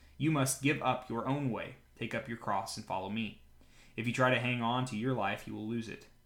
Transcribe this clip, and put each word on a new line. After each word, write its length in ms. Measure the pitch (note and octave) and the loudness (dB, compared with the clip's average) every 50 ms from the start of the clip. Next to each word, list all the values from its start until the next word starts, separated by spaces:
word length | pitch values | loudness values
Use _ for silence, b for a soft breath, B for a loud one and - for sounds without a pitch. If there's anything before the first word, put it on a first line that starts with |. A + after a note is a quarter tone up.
| b b b b | b b b b
you 120 | C3+ D#3+ | 2 4
must 300 | D#3 C#3+ C3+ C3+ - - | 4 4 4 2 0 0
give 220 | C3+ C#3+ - - | 2 2 2 2
up 260 | - B2+ B2 - - - | 2 0 0 0 -2 -4
your 180 | A#2+ A#2 A2+ | -4 -2 0
own 220 | B2+ C#3 D3 C#3+ B2 | 0 0 0 0 0
way, 280 | G#2+ F#2+ E2+ - - - - - - - | -2 -2 -4 -8 -12 -16 -20 -20 -10 -8
take 160 | A#2 A2 - | -6 -4 -4
up 140 | A2+ - A#2+ | -4 -4 -4
your 80 | A#2 | -8
cross, 400 | - - A2+ G2+ F#2+ G2 - - | -6 -2 0 0 0 0 -4 -8
and 80 | G#2+ G#2 | -8 -6
follow 240 | - F#2+ F#2+ F#2 G2 | -4 -4 -4 -2 -2
me. 320 | G#2 A2+ A2 G2+ - - - - - - B B B B B B B | -2 -2 -4 -4 -6 -12 -20 -20 -20 -20 B B B B B B B
If 100 | A#2 A2+ | -4 -2
you 60 | A#2+ | -2
try 160 | A2+ C3 C3 B2+ | 4 6 6 6
to 100 | B2+ A#2 | 6 4
hang 220 | A#2+ B2 B2 A#2+ | 2 0 0 2
on 240 | A#2 A#2 B2 B2+ B2+ | 2 2 2 2 0
to 100 | C3 G#2+ | 0 -2
your 180 | G#2 A#2 C3 B2+ | -2 0 0 0
life, 320 | A2+ G2 G2 G#2+ - - | 2 0 0 -2 -4 -6
you 80 | A2 G#2+ | -8 -8
will 120 | G#2+ G#2+ | -6 -4
lose 220 | A2 A#2+ A#2 G#2+ G2+ | -4 -4 -4 -4 -6
it. 200 | - - - - - - _ | -10 -14 -14 -20 -20 -20 _